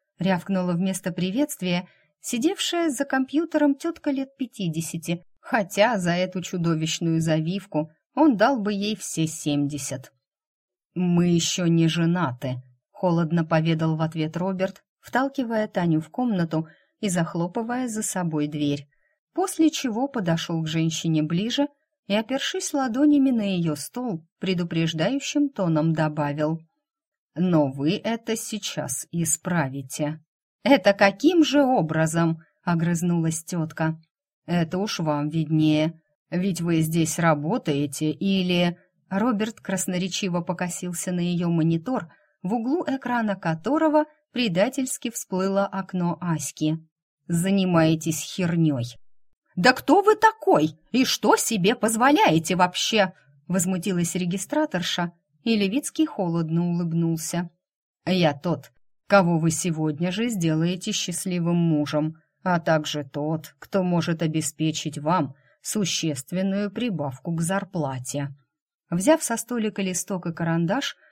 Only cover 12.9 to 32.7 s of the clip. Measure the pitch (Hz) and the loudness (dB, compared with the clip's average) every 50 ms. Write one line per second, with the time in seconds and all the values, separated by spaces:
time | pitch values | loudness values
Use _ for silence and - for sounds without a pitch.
12.9 | - - - 180 170 170 170 151 170 170 160 160 165 160 160 165 165 160 160 160 | -8 -4 -2 0 2 2 0 2 0 0 0 2 2 2 2 2 0 2 0 0
13.9 | 160 156 160 160 160 160 156 156 - 170 180 196 190 180 185 190 - - _ _ | 0 0 -2 -2 -2 -2 -4 -4 -4 -4 -4 -4 -2 -2 -2 -4 -4 -8 _ _
14.9 | _ _ - - - 247 269 277 269 - 254 226 233 214 214 214 - 190 175 170 | _ _ -10 -4 -2 0 0 0 -2 -4 -4 -2 -2 -2 -2 -2 -2 0 2 2
15.9 | 160 156 156 - - - 254 240 208 180 170 160 160 156 160 - - _ _ _ | 2 2 0 -4 -4 -2 -2 0 0 0 0 0 -2 -2 -4 -4 -10 _ _ _
16.9 | _ _ 220 202 175 180 165 165 - 170 170 175 - 240 226 233 240 254 254 240 | _ _ -4 -2 0 0 -2 -2 -2 -4 -4 -4 -4 -6 -6 -4 -4 -4 -4 -4
17.9 | 214 220 214 - - 190 180 165 160 151 147 147 151 147 147 143 143 143 - _ | -6 -6 -6 -4 -4 -4 -4 -2 -2 -2 -2 -2 -2 -2 -2 -2 -2 -4 -6 _
18.9 | _ _ _ _ _ _ _ _ - 320 381 381 - - 320 302 - - - 247 | _ _ _ _ _ _ _ _ -4 -4 -4 -2 2 2 2 2 2 0 -4 -4
19.9 | 202 226 269 277 - 240 185 170 165 165 - - 170 165 160 156 160 165 165 165 | -2 -2 -2 -2 -2 -2 0 0 0 0 -2 -2 -4 -2 -2 -2 0 0 0 0
20.9 | 160 - - 165 160 156 156 156 170 175 208 233 - 285 285 294 _ _ _ _ | 0 -2 -2 0 0 2 0 0 0 0 -2 0 0 0 -2 -2 _ _ _ _
21.9 | _ _ _ - 202 214 220 214 262 269 - - - 370 - - - 285 269 247 | _ _ _ -2 -2 -2 0 -2 -4 -4 -4 -4 -6 -6 -6 -4 -2 -2 -2 0
22.9 | 214 262 294 294 294 285 262 269 247 226 208 202 185 175 170 165 151 147 - - | 0 2 4 6 6 6 4 4 2 2 0 0 0 0 0 0 -2 -4 -6 -10
23.9 | - 240 254 240 180 160 - _ _ _ - 190 185 170 180 170 170 165 165 165 | -8 -8 -6 -6 -6 -8 -10 _ _ _ -4 -2 -2 -2 -2 -2 0 0 0 0
24.9 | 165 156 160 220 269 277 - - - 294 294 277 - - 190 170 160 151 156 165 | 0 0 0 0 -2 -2 -4 -2 0 0 0 0 0 0 0 2 2 2 2 2
25.9 | 160 160 156 156 151 151 147 143 143 151 151 156 165 160 - _ _ _ _ _ | 2 2 0 0 0 -2 -2 -2 -2 -2 -2 -2 -2 -4 -8 _ _ _ _ _
26.9 | _ _ _ _ _ _ _ _ - 151 180 185 175 156 147 135 131 135 139 156 | _ _ _ _ _ _ _ _ -4 -2 2 4 4 4 4 2 0 -2 -2 0
27.9 | 180 - - 220 226 226 - - 220 220 - - 220 208 - - - - 135 127 | 0 0 -2 -4 -4 -4 -4 -4 -6 -4 -6 -6 -8 -8 -8 -8 -8 -8 -6 -6
28.9 | - - - - - 170 165 160 - - - 185 175 170 143 131 131 139 131 135 | -8 -10 -10 -6 -4 -2 -2 -2 -2 -2 -2 -2 0 0 0 -2 -4 -8 -10 -8
29.9 | - - 151 147 156 160 _ _ _ _ _ _ _ _ - 214 277 269 277 202 | -6 -4 -4 -4 -4 -8 _ _ _ _ _ _ _ _ 2 4 4 6 6 4
30.9 | 196 - 208 202 196 - - 320 370 339 302 262 262 294 285 254 262 214 165 151 | 4 6 4 4 4 4 2 4 6 6 4 4 4 4 4 4 4 2 0 0
31.9 | 160 160 160 156 160 165 170 165 165 160 - _ _ _ - 180 | 0 0 0 2 2 2 2 2 0 -2 -6 _ _ _ -2 0